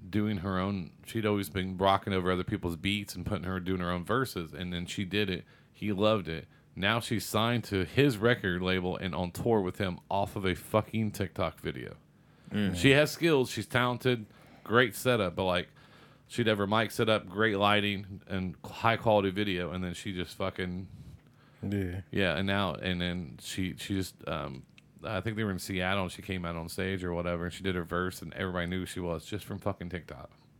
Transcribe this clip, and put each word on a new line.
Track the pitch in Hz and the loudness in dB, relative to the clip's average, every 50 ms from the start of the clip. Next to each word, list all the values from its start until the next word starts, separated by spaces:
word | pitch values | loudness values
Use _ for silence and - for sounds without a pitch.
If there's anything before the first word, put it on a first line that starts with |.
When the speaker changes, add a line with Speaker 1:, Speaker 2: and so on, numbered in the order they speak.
| - 90 | -6 -2
Speaker 1:
doing | 90 107 104 107 107 92 | 0 2 2 2 0 0
her | 82 98 92 92 | 0 0 0 2
own, | 92 98 101 95 82 - - - - | 2 2 0 -2 -4 -8 -12 -16 -12
she'd | - - 113 104 | -6 -4 0 2
always | 107 104 101 98 - | 2 2 2 0 0
been | - 98 92 95 95 90 | -2 -2 -2 -2 0 4
rocking | 95 98 98 95 - 107 | 6 6 6 6 4 2
over | 95 92 87 92 | 0 2 2 2
other | 92 90 90 | 2 0 0
people's | - 104 95 - 87 85 | -2 -2 -2 -2 -2 -4
beats | 78 76 98 101 104 101 - - | -2 0 0 0 0 -2 -6 -8
and | 90 87 | -8 -4
putting | - 107 85 82 | -4 -4 -4 -2
her, | 92 92 92 | -4 -4 -2
doing | 87 92 95 90 | -2 -2 -2 0
her | 90 87 | 0 -2
own | 90 87 85 | -2 -2 -2
verses, | 90 107 131 131 123 - 95 82 76 | 0 0 0 0 -2 -4 -6 -6 -6
and | 71 76 90 90 | -8 -8 -6 -6
then | 87 87 90 | -4 -4 -6
she | - - - 101 | -4 -4 -4 -4
did | 87 90 104 107 92 | 0 0 0 0 0
it. | 90 82 - - - - - _ | -2 -4 -6 -10 -20 -20 -20 _
He | _ - - 107 | _ -6 -4 -2
loved | 101 92 104 107 110 104 - - | 0 2 4 4 4 2 0 -4
it. | 82 78 - - - - _ _ - | -6 -6 -8 -12 -18 -20 _ _ -6
Now | - 92 101 113 117 | 0 2 2 2 2
she's | - - 120 98 - | 0 0 -2 -2 -2
signed | - - 107 110 117 120 117 - | 0 0 2 2 2 2 0 0
to | - 101 95 90 | 0 0 0 0
his | 82 - 127 143 147 117 98 | 2 4 6 6 6 6 4
record | 104 120 123 - - 95 87 90 | 4 4 4 4 2 0 0 0
label | 92 92 92 92 90 92 90 - | 2 2 2 2 2 0 -2 -2
and | - 92 78 | -4 -4 -2
on | 80 90 87 | -2 -2 -2
tour | - - - 120 113 107 | -4 -2 2 4 4 4
with | 95 90 - - | 2 0 0 -2
him | 101 92 87 - - - | -2 -2 -4 -6 -4 -2
off | - 98 101 107 - | 0 0 0 -2 -2
of | 104 95 | -2 0
a | 95 87 | 0 0
fucking | - - - - 107 107 - - 110 110 104 | -2 0 2 2 2 2 2 0 -2 -2 -2
TikTok | 95 - 101 87 - - 92 80 - - | -2 -4 -6 -4 -2 -2 -2 -2 -4 -4
video. | - 82 73 65 60 - 50 - - _ _ _ _ - - - - - | -6 -6 -6 -6 -8 -12 -12 -16 -20 _ _ _ _ -20 -20 -20 -12 -6
Speaker 2:
Mm. | - 107 104 95 92 | -2 0 0 0 2
Speaker 1:
She | 90 85 139 | 6 6 8
has | 135 143 151 151 | 8 8 6 4
skills. | - - 160 170 156 135 127 - | 0 0 2 4 4 4 4 2
She's | - 117 101 | -2 -6 -4
talented, | - - 123 123 123 123 117 - 127 123 117 107 - - - - - - - | 0 0 2 2 2 0 0 2 2 2 0 -2 -8 -16 -20 -20 -20 -20 -16
great | - - 104 120 127 110 - | -4 2 4 4 4 4 2
setup, | - - 127 123 113 98 90 82 | 0 2 2 4 4 2 2 0
but, | 104 95 | 0 2
like, | 92 87 90 90 - - - - - - - - - - - _ | 2 2 2 0 -4 -8 -20 -20 -20 -20 -20 -20 -20 -20 -20 _
she'd | - - - 120 | -6 -2 2 4
have | 110 110 101 | 4 4 4
her | 101 | 4
mic | 98 107 113 113 107 | 2 4 2 2 2
set | - - 120 110 | 0 0 2 4
up, | 110 101 - 95 | 4 2 2 -2
great | 90 101 110 110 101 98 | 0 2 4 4 4 6
lighting, | 101 101 104 104 101 101 101 95 101 92 101 90 - - | 6 6 6 6 4 2 -2 -4 -6 -10 -12 -14 -8 -4
and | 98 95 92 92 82 - - | -4 -2 -2 -2 -4 -8 -12
high | - - - - 117 117 - | -14 -4 0 2 2 2 4
quality | - 117 107 104 98 98 | 4 6 6 6 6 4
video, | 90 101 107 101 92 87 87 78 | 2 0 0 0 0 -2 -2 -4
and | 87 92 | -4 -4
then | 92 90 87 | -4 -4 -6
she | - - 107 | -6 -8 -6
just | 92 90 87 - - | -6 -6 -6 -6 -6
fucking | - 95 95 - - 92 90 90 92 98 - - - - - - - - - - - - - - - - | -4 -4 -4 -4 -4 -4 -4 -6 -8 -10 -12 -14 -18 -18 -18 -20 -20 -20 -20 -20 -20 -20 -20 -14 -10 -6
Speaker 3:
Yeah. | 98 104 101 95 87 87 95 92 - | -4 -2 -2 -2 -2 -4 -8 -8 -4
Speaker 1:
yeah, | - 104 98 87 76 | -2 0 2 2 2
and | 80 98 | 0 0
now, | 98 98 101 101 90 73 | 0 0 2 0 0 -2
and | - - 92 92 87 | -2 -4 -2 -2 -2
then | 87 87 87 90 85 65 57 - | -2 -2 -2 -4 -6 -8 -12 -14
she, | - - - 101 92 90 78 - | -12 -8 -4 -4 -4 -4 -4 -6
she | - - 101 | -6 -4 -2
just, | 95 95 - - - - - | -2 -2 -4 -8 -12 -8 -6
um, | 80 78 73 71 69 65 - - - - - _ - - - | -6 -4 -6 -6 -8 -12 -14 -18 -20 -20 -20 _ -18 -12 -8
I | - 110 95 | -6 -4 -4
think | 90 113 107 | -4 -2 -2
they | 107 110 | -2 -2
were | 101 | -2
in | 95 90 | -2 -4
Seattle, | - - 98 92 90 92 98 101 92 | -4 -4 -4 -2 0 0 0 0 -2
and | 90 | -4
she | - - | -6 -8
came | 92 98 95 92 87 | -8 -6 -6 -4 -4
out | 85 85 | -4 -6
on | 82 82 85 | -6 -6 -6
stage | - - 95 95 98 92 90 | -6 -4 -2 -2 -2 -2 -2
or | 90 87 | -2 -2
whatever, | 85 85 87 87 85 85 | -2 -2 -2 -2 -2 -4
and | 87 | -6
she | - - | -6 -4
did | 90 95 92 | -4 -2 -2
her | 90 85 | -2 -2
verse, | 82 87 87 92 92 - - | -2 -2 -2 -2 -2 -4 -8
and | - 82 - | -10 -10 -6
everybody | - 98 92 90 90 87 | -4 -4 -2 -2 -2 -2
knew | 87 92 92 | -2 -2 -4
who | 90 | -4
she | - - 90 | -4 -6 -4
was | 87 87 82 78 - | -4 -4 -4 -4 -6
just | - 107 95 - | -8 -10 -8 -8
from | - 107 95 | -8 -8 -6
fucking | - 104 95 - 90 87 | -4 -4 -4 -4 -6 -8
TikTok. | 92 85 78 - 73 65 - - - _ _ _ _ | -8 -8 -8 -10 -14 -14 -14 -18 -20 _ _ _ _